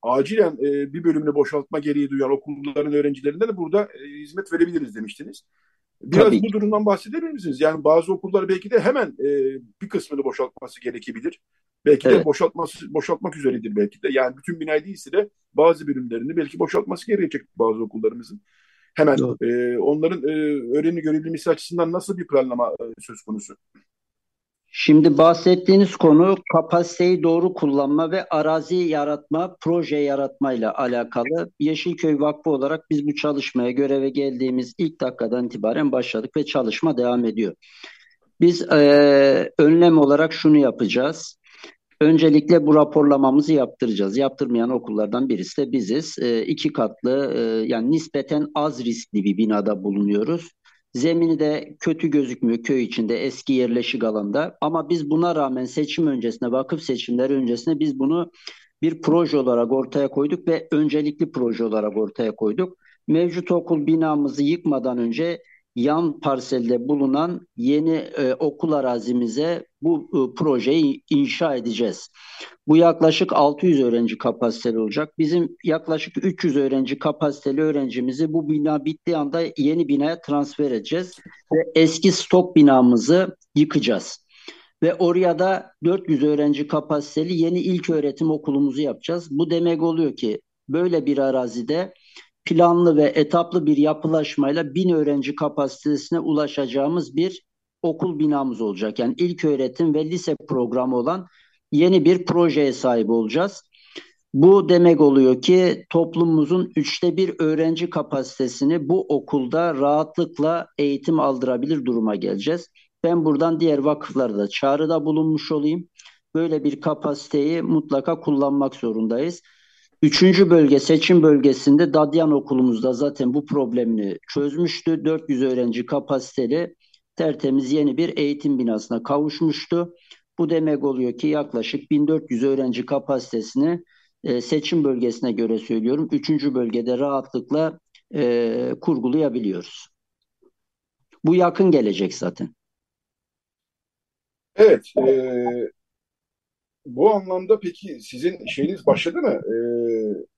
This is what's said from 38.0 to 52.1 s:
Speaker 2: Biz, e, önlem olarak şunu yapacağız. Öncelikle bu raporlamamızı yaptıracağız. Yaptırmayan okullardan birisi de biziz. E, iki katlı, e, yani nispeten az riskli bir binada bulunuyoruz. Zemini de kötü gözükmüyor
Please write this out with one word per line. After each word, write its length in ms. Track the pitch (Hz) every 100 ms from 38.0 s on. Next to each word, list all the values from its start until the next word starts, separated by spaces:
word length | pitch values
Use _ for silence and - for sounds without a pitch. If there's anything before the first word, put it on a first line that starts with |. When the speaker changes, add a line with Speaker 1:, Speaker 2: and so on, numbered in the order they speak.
| _ _ _ _
Speaker 2:
Biz, 200 | 170 170
e, 920 | - 156 147 143 143 139 139 135 - -
önlem 400 | 147 165 175 160
olarak 360 | 143 147 160
şunu 240 | 160 160 151
yapacağız. 840 | 135 113 110 120 135 160 - - _ - - - _ _
Öncelikle 640 | 151 160 160 147 147 175 147
bu 100 | 151
raporlamamızı 800 | 147 156 143 143 135 135 147
yaptıracağız. 640 | 156 123 - 120 101 98 107
Yaptırmayan 520 | 135 135 131 120 117
okullardan 600 | 127 120 107 104 117 131
birisi 320 | 107 92 -
de 100 | 135
biziz. 440 | 127 98 123 160 -
E, 240 | 123 117 -
iki 280 | 151 156
katlı, 600 | - 110 - 123 135 139 120
e, 320 | 117 113 110
yani 240 | 117 117
nispeten 560 | 156 156 143 135 151 147 -
az 300 | 151 123 117
riskli 380 | 117 - 104
bir 140 | 101 95
binada 460 | 110 104 101 101
bulunuyoruz. 680 | 101 101 101 101 113 170 165 _ _ _ _
Zemini 460 | 123 147 170 165 156
de 360 | 151 151 - -
kötü 280 | - 160
gözükmüyor 560 | 165